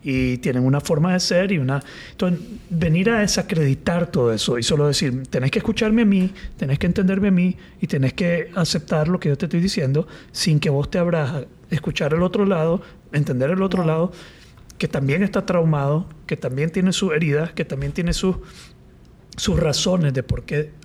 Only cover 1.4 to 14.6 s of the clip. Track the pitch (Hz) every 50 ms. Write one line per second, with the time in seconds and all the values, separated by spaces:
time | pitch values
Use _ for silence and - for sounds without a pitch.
1.4 | 190 196 202 156 131 131 139 139 - - - - - - - - 190 180 180 156
2.4 | - - 208 - - - 175 160 175 165 156 175 190 233 233 214 208 - - 190
3.4 | - - 196 160 151 135 135 - - 185 170 170 170 - - 151 123 117 113 104
4.4 | - - 123 120 117 - 170 147 147 147 139 - - 135 123 131 131 - - 131
5.4 | 127 139 - 220 - 220 208 - 226 214 220 233 233 202 196 185 185 185 - -
6.4 | - - - - - 135 139 - - 170 180 220 190 185 196 196 202 202 190 175
7.4 | 180 185 180 - - - - - - - - 143 131 131 - - 185 170 170 165
8.4 | 160 - - 190 165 - - 165 - - 175 156 151 160 180 180 - 151 139 -
9.4 | 196 151 - 170 175 196 - 190 143 131 139 151 170 - - - - - - -
10.4 | - - 156 147 - 160 135 139 143 - - 180 170 175 170 160 147 127 165 139
11.4 | - - - - - - 175 143 - 170 - - 160 139 156 170 180 180 - 208
12.4 | 202 196 190 160 156 165 170 170 - - - - - - - 147 143 - 131 123
13.4 | 131 143 180 190 190 190 185 190 165 160 160 160 170 190 - - - - - -
14.4 | - - - -